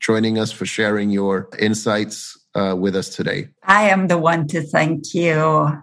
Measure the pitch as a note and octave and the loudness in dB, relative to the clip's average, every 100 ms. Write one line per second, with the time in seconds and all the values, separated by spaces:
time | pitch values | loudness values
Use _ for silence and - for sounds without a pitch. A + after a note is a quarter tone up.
0 | - A2 A2 A2 A2 - F#2 - G#2+ G#2 | 0 2 2 0 -2 -4 -6 -2 0 0
1 | G2+ G2+ G2 F#2+ F#2+ - G#2+ G#2+ A#2 G#2+ | 0 0 0 -2 -4 -2 0 0 0 -2
2 | G#2+ - - - _ G2+ G2 F#2 G2 F#2+ | -2 -8 -16 -18 _ -4 -2 0 0 -2
3 | - - - F#2+ - _ F#3+ G3+ G#3+ F#3+ | -4 -4 -4 -4 -8 _ 0 4 4 4
4 | F#3 F3 D#3+ E3+ D3 E3+ D3 D#3+ D#3 D#3+ | 2 2 2 2 0 -4 -2 0 0 -2
5 | - F3 E3+ D#3 D#3 D#3 D3 D3 | -4 -2 2 2 2 2 2 0